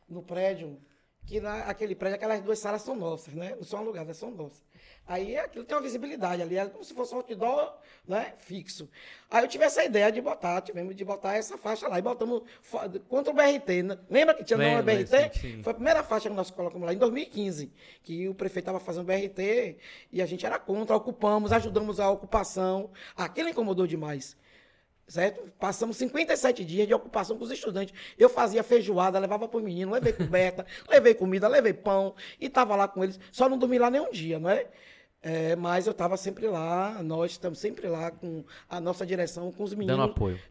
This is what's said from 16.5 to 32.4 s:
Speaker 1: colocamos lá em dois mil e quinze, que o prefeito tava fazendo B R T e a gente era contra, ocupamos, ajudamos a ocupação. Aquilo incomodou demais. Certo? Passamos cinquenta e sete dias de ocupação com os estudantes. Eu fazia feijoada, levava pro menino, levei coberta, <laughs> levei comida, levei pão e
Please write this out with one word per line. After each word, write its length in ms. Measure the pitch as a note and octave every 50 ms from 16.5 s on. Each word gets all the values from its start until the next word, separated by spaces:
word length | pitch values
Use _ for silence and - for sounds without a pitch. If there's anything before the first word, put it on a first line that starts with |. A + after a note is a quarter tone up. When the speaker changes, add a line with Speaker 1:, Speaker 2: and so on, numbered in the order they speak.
Speaker 1:
colocamos 340 | - - F3 E3+ E3+ F3+ F3
lá 80 | E3+ F#3
em 40 | G3+
dois 140 | B3 A#3
mil 120 | A#3 C#4 E4+
e 20 |
quinze, 460 | - - G#3 G#3 F#3+ E3 D3 C#3+ - - _ - - - _ _
que 240 | - E3 E3+ F#3 F#3+
o 80 | F#3+
prefeito 300 | F#3+ G3+ F#3+ - F3+ F3
tava 140 | F#3 F#3 F3+
fazendo 260 | F#3 F#3 E3 F3 F3
B 80 | F3+ F#3+
R 160 | G3 G3+ G3
T 480 | G3 F#3+ F#3+ G3+ A3 B3 A#3 F#3 - - - - - - - _
e 100 | - F3+
a 40 | F3+ D#3+
gente 180 | F3+ F#3 -
era 140 | A3 - -
contra, 360 | - - G3 G#3+ A3 G#3+ A3
ocupamos, 560 | A3 A3 B3+ - - G#3+ G#3 G#3 G#3+ G#3 G3+
ajudamos 480 | A3+ A#3 A3+ A3 F#3+ G#3+ G#3+ G#3 G3 G#3
a 100 | G3+ G3
ocupação. 800 | G3+ G3 G3 F#3+ - G#3+ F#3+ - - F#3+ F#3 F#3 F#3 G3 G3+ A3 - - - - -
Aquilo 340 | - F3+ E3 - C#4 E4 E4+
incomodou 360 | - B3 A3+ G3+ F#3+ F3+ F#3
demais. 520 | E3+ F3+ D#3+ D#3 D3+ D3 C3+ - - - _ _ _ _ - _ _ _ _ _ _ _ _ _ -
Certo? 440 | - E3+ F3+ G#3 G3 - - - -
Passamos 440 | _ F#3 G3 - - A#3 A3+ A3 -
cinquenta 360 | B3+ A#3+ - D4+ E4 D#4 -
e 40 | -
sete 260 | - B3+ A#3+ A#3+ F#3
dias 240 | D#3 E3+ G3 G#3 G3+
de 60 | A3+
ocupação 420 | - - - - G#3+ F#3 G3 A3
com 80 | A3 A#3
os 60 | A#3
estudantes. 460 | C4+ - - A3+ F3 F#3+ G3 F#3+ - - - - -
Eu 140 | - A3+ B3
fazia 320 | B3 - A#3+ G3+ G3+ A3+
feijoada, 560 | A3 - A#3+ A#3 F#3 G3 G3 F3+ F#3 F#3+ F3+ F#3+
levava 300 | G3 F#3 G#3 G#3 A3+ A3+
pro 120 | - A3
menino, 320 | G#3+ G3 E3+ F3 F#3+ F#3+
levei 220 | A3 B3+ B3 A#3 -
coberta, 540 | - F3 D3+ F3+ F3+ F#3 F#3 F#3 F#3+ F#3 - - -
<laughs> 80 | - -
levei 280 | - C#4 A3+ A#3+ A3
comida, 320 | - F#3 F#3 F#3+ G3 G3+ A3+
levei 260 | C#4 C#4+ A3+ G#3+ F#3
pão 400 | - - G#3 G3 G3 G3 F#3+ - - - - -
e 80 | -